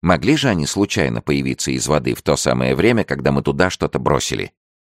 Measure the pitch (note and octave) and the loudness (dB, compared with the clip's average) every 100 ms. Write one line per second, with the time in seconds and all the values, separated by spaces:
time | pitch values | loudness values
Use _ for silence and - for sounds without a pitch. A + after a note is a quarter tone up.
0 | E2+ E2+ F#2 D3+ C3 F#2 D2 - G2+ - | 2 2 2 2 2 0 -2 0 0 0
1 | C#2+ A1+ - C#2+ C2 B1+ - C2 C2 D2+ | -2 -2 -2 -2 0 -4 -4 -4 0 0
2 | B1+ A#1 - D2 - B1 B1+ C2+ G2+ A#2 | 0 -4 -2 0 0 0 0 2 2 2
3 | F#2 C#2+ C2+ C#2 C2 C#2 F2+ - E2+ C2 | -2 -2 0 0 0 0 0 0 -4 -2
4 | C2 C#2+ - A1+ G1+ _ _ _ | 0 0 -2 -6 -8 _ _ _